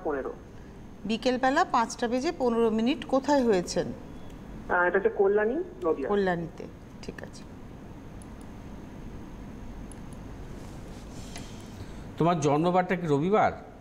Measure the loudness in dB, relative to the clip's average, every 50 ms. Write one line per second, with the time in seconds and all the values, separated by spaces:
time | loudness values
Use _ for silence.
0 | -2 -2 -2 -2 -4 -6 -8 -10 -14 -16 -16 -16 -16 -16 -16 -16 -16 -16 -14 -8
1 | -4 -2 -2 2 2 2 2 4 4 4 4 4 4 4 4 2 2 2 0 -2
2 | 0 0 0 0 0 -2 0 2 2 2 4 4 4 4 4 4 4 2 2 0
3 | 0 2 2 2 4 4 4 6 6 6 4 4 2 2 0 0 0 0 -4 -8
4 | -12 -12 -12 -12 -12 -12 -12 -12 -12 -12 -12 -10 -2 0 2 4 4 4 4 4
5 | 4 2 4 6 6 6 6 6 4 4 2 0 -2 -4 -6 -2 0 0 2 2
6 | 2 2 2 4 4 4 2 0 -2 -6 -8 -10 -12 -12 -12 -14 -16 -16 -14 -12
7 | -12 -10 -10 -10 -12 -12 -12 -12 -14 -14 -14 -14 -14 -14 -14 -14 -14 -14 -14 -14
8 | -14 -12 -12 -12 -12 -12 -12 -12 -12 -12 -12 -12 -12 -12 -12 -12 -12 -12 -12 -12
9 | -10 -10 -10 -10 -12 -12 -12 -12 -12 -12 -12 -12 -12 -10 -10 -10 -10 -10 -10 -12
10 | -12 -12 -12 -12 -12 -12 -10 -10 -10 -10 -10 -10 -10 -12 -12 -12 -12 -12 -12 -12
11 | -12 -12 -12 -12 -10 -10 -10 -10 -10 -10 -12 -12 -12 -12 -12 -12 -12 -10 -10 -12
12 | -12 -8 0 2 4 4 4 4 4 4 6 6 6 6 6 4 4 4 0 0
13 | 4 4 4 4 6 6 6 6 6 4 2 -2 -8 -14 -16 -18